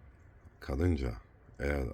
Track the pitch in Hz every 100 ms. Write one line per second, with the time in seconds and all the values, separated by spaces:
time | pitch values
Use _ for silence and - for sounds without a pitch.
0 | - - - - - - - 69 87 78
1 | 64 53 - - - - 69 71 64